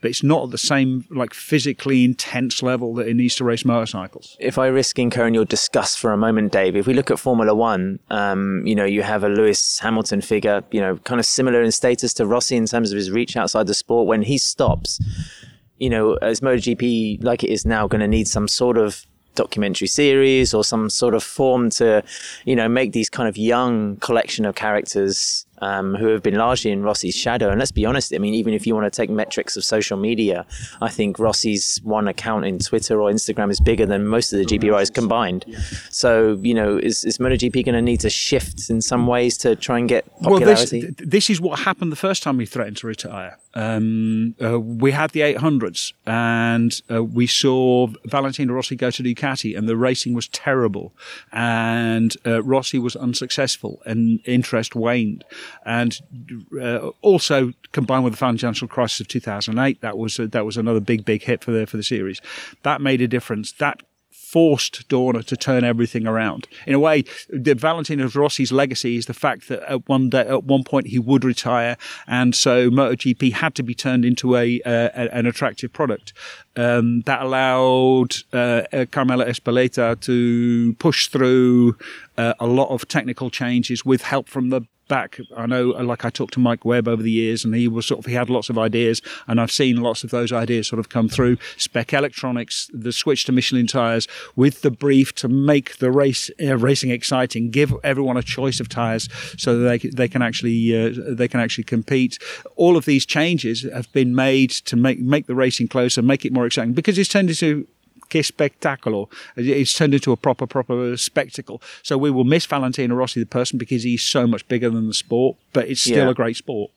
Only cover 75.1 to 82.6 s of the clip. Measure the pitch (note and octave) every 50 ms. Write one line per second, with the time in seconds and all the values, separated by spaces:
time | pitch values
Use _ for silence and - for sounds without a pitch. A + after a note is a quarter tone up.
75.1 | - B2 A#2 A#2+ A#2 - C#3+ B2+ G#2 - - A#2+ _ - D#3 C3 G#2+ - _ -
76.1 | - - - - - - - _ _ A#2+ A#2+ A#2+ A#2+ A#2+ A#2 A#2 A#2+ A#2+ A2+ -
77.1 | C3+ B2 C3+ C3 C3 C3 C3 C3 B2+ B2+ C3 C3 B2+ C3 C3 C3 C3 C3 B2+ B2
78.1 | - - - _ - B2 A#2+ B2 A#2+ A#2 - - - C#3+ B2+ A#2+ - C#3+ C3 B2+
79.1 | B2+ B2+ B2 A#2+ A#2+ - _ - A#2 B2+ B2+ B2+ - - A#2+ A2+ A#2 A2+ - -
80.1 | B2 B2 A#2+ A#2+ A#2+ A#2+ A#2+ A#2+ A#2+ A#2 A#2 A#2 A2+ _ - E3 C#3 - - -
81.1 | - C3+ C3 B2+ B2+ C3 B2+ B2 B2 A#2+ A#2+ A#2+ A2+ _ - - - - - -
82.1 | _ - A#2 A#2 - - A#2 A#2+ A#2+ C3